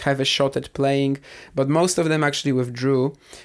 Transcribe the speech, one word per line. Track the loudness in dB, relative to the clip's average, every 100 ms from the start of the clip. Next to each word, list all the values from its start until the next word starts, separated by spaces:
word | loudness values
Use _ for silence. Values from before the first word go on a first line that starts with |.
have | -2 0
a | 0
shot | 0 0 -2
at | -6
playing, | -2 0 2 0 -2 -8 -20 -8 -2
but | 2
most | 2 2 2
of | 0
them | 2
actually | 0 0 0
withdrew. | 0 -2 -2 0 2 0 -4 -16 -20